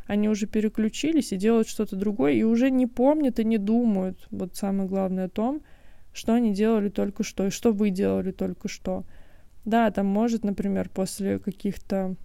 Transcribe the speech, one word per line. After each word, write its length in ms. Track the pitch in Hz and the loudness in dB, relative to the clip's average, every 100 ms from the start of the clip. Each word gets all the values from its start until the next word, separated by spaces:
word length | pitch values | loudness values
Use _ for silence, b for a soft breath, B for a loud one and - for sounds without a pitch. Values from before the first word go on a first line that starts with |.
| b | b
они 200 | 208 214 | 0 2
уже 200 | 208 208 | 0 -2
переключились 840 | 220 208 220 214 - 294 320 - | 0 0 0 -2 0 0 0 0
и 40 | 190 | 0
делают 300 | 214 233 220 | 2 2 2
что-то 280 | - 208 190 | -2 -4 -2
другое, 380 | 208 202 285 | -2 0 2
и 80 | 247 | 4
уже 300 | 220 233 269 | 4 4 4
не 160 | 262 247 | 2 2
помнят 520 | - 262 311 277 233 | 2 4 4 2 0
и 60 | 220 | 0
не 140 | 226 | 0
думают. 680 | 196 233 240 196 185 185 - | 2 2 2 0 -2 -6 -10
Вот 240 | 196 185 - | -8 -8 -4
самое 340 | 196 196 190 | -2 -2 -2
главное 360 | 190 190 185 185 | -2 -2 -2 -4
о 40 | |
том, 320 | - 233 302 - b b b b | -2 -2 -4 -10 b b b b
что 200 | - - | -6 0
они 180 | 233 233 | 2 2
делали 380 | 196 220 220 202 | 2 2 2 0
только 320 | - 202 - | 0 -2 -2
что 240 | 214 - 190 | -4 -2 -2
и 60 | |
что 200 | - 233 | 2 2
вы 200 | 202 214 | 4 2
делали 400 | 190 196 190 185 | 2 2 0 -2
только 360 | 185 190 180 202 | -4 -4 -4 -10
что. 360 | - - 185 185 b b b b b 214 | -8 -6 -6 -8 b b b b b 0
Да, 260 | 226 226 | 2 4
там 160 | 202 196 | 2 2
может, 360 | 202 240 226 | 2 2 0
например, 460 | 202 196 196 190 185 | -2 -2 -2 -2 -2
после 480 | - 190 - 196 196 | -4 -4 -4 -2 -2
каких-то 800 | 202 - 202 - - 196 190 185 | -4 -6 -6 -6 -4 -2 -2 -6